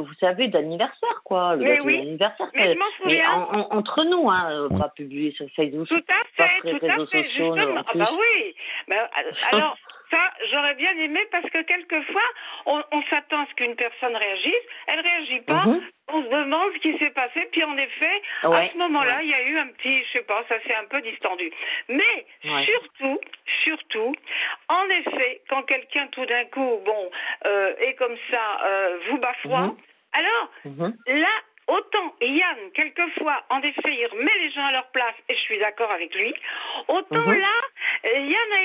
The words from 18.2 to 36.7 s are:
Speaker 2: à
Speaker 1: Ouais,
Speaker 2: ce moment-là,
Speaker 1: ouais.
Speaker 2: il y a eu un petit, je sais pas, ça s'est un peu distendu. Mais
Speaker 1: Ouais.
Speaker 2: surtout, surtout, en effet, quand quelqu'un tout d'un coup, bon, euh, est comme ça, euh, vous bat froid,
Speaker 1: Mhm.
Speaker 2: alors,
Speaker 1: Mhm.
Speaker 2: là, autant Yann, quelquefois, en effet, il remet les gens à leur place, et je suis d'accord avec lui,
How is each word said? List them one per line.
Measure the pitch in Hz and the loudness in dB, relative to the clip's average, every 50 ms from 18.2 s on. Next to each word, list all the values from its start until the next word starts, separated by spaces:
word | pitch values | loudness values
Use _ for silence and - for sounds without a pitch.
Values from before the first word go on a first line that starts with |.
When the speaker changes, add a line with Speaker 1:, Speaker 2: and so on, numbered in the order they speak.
| 403 - - - | -2 -6 -6 0
Speaker 2:
à | - 165 | 2 4
Speaker 1:
Ouais, | 170 165 175 - - | 6 6 4 2 0
Speaker 2:
ce | 339 | -2
moment-là, | 349 339 302 285 269 247 247 285 | 0 2 2 2 4 2 2 2
Speaker 1:
ouais. | 320 | 0
Speaker 2:
il | 302 | 0
y | 285 | 0
a | 262 247 | 0 0
eu | 269 302 320 | 0 0 0
un | 285 254 | -2 -4
petit, | 220 - - 254 269 262 240 | -6 -6 -2 0 0 0 0
je | - - 247 | 0 -2 -2
sais | 233 | -2
pas, | - 202 214 240 - | 0 -2 -2 0 -2
ça | 240 220 220 | -2 -2 -2
s'est | - 233 | -2 -2
un | 220 208 | -4 -2
peu | 208 269 285 | -4 -4 -4
distendu. | 233 220 - - - 196 185 175 180 160 - - - - - - - - | -4 -6 -6 -4 -4 -4 -2 -2 -4 -6 -6 -6 -6 -4 -4 -4 -4 -2
Mais | 240 294 403 466 453 311 - - - - - | 0 2 4 4 2 2 -4 -10 -18 -12 -6
Speaker 1:
Ouais. | 151 294 277 - | -4 -2 0 2
Speaker 2:
surtout, | - 440 480 - - - - 277 269 277 - - - - - _ - - - - | 2 2 2 0 -4 -8 -4 -2 -2 -2 -2 -4 -8 -14 -12 _ -4 -2 0 2
surtout, | 311 320 - - - - 220 220 247 - - - - - - - - - - _ - | 0 0 -2 -6 -6 -4 -2 -2 -2 -2 -6 -8 -8 -4 -4 -4 -4 -4 -6 _ 0
en | 320 359 392 381 | 2 2 2 2
effet, | 381 349 294 302 294 285 254 247 254 - - - | 2 0 0 -2 -2 0 0 -2 -2 -6 -6 -4
quand | 269 269 269 - | -2 -2 0 0
quelqu'un | 277 262 - - - 285 277 269 | -2 -2 -2 -4 -4 -4 -4 -4
tout | - 262 254 | -6 -6 -4
d'un | 226 240 240 240 | -2 0 -2 -2
coup, | 233 - 269 269 254 233 208 190 | -2 -2 -2 0 0 0 0 0
bon, | 202 220 214 190 180 - - - - - - - | 0 0 0 -2 -4 -6 -6 -6 -6 -6 -2 0
euh, | 202 202 202 196 190 - - | 0 2 2 2 0 0 0
est | - 262 254 | -2 -2 0
comme | - 254 240 233 233 - - | 0 -2 -2 -2 -4 -6 -4
ça, | 254 233 226 214 202 - - | -2 -2 -2 -2 -2 -2 0
euh, | 196 196 196 196 180 175 175 165 208 | 0 2 2 2 0 0 -2 -4 -4
vous | 262 262 | -2 -2
bat | 240 247 - - - | -2 -2 -4 -4 -4
froid, | 143 262 262 | 0 2 2
Speaker 1:
Mhm. | 175 202 302 - - _ _ _ _ _ - | 2 0 -2 -6 -12 _ _ _ _ _ -2
Speaker 2:
alors, | 294 330 392 453 466 359 - - - - | 0 2 2 2 0 0 -4 -8 -14 -16
Speaker 1:
Mhm. | 147 139 139 170 196 233 - _ | -14 -6 -4 -4 -4 -4 -4 _
Speaker 2:
là, | 247 262 294 320 381 440 415 - _ _ _ _ - | 0 2 4 4 2 2 0 -4 _ _ _ _ 0
autant | 320 403 - - - 415 359 302 - - | 0 0 0 0 -2 -2 -2 -4 -4 -4
Yann, | 233 254 277 320 359 359 302 233 196 185 - | -2 0 2 2 2 2 0 -4 -8 -6 -4
quelquefois, | - 311 294 - - 349 320 311 - 311 311 285 - - - | -2 -2 -2 0 -2 -2 -2 -2 -2 0 0 0 -2 0 -2
en | 254 277 | -2 0
effet, | 269 294 277 - - 311 285 | 0 -2 -2 -2 -2 -2 0
il | 240 233 233 | 0 -2 -2
remet | 208 214 262 349 440 392 | -2 -2 0 2 2 2
les | 339 294 285 | 0 -2 -2
gens | 285 277 | -2 0
à | 277 | 0
leur | 262 262 254 - | 0 0 -2 -2
place, | - 262 247 233 220 - - - | -2 0 0 0 -2 -6 -6 -4
et | 247 | -4
je | 240 | -2
suis | - - 226 202 | -2 -2 -2 0
d'accord | 214 208 208 220 233 214 | 0 -2 0 -2 -2 -2
avec | 202 170 170 160 - | -2 -2 -4 -4 -4
lui, | 190 202 240 294 - - - - - - - | -2 -2 -2 -4 -6 -8 -10 -10 -8 -8 -8